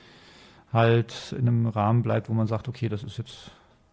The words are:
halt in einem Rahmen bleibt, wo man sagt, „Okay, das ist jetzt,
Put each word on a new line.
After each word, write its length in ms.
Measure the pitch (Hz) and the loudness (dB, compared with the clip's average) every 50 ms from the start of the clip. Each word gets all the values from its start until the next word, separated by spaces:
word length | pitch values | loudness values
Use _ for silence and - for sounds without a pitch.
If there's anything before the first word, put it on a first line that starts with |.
| - - - - - - - - - - - - - _ | -20 -20 -20 -20 -20 -20 -20 -20 -20 -20 -20 -20 -10 _
halt 640 | - 113 117 117 117 117 113 - - - - - - - | 2 4 6 6 6 4 2 0 -6 -14 -12 -10 -4 0
in 80 | 123 | 0
einem 200 | 120 120 117 117 | 2 2 2 0
Rahmen 360 | 113 104 107 101 107 113 120 | 0 0 0 2 2 2 2
bleibt, 280 | 117 113 110 113 107 - | 2 0 -2 -2 -2 -2
wo 20 | |
man 140 | 110 110 110 | -2 0 0
sagt, 200 | 104 113 104 - | 0 -2 -4 -6
„Okay, 220 | 127 123 - 123 110 | -8 -8 -6 -4 -4
das 160 | 104 98 - | -4 -6 -8
ist 140 | 110 - - | -10 -10 -10
jetzt, 320 | 110 - - - - - - - _ _ _ _ _ _ | -12 -12 -12 -20 -20 -20 -20 -20 _ _ _ _ _ _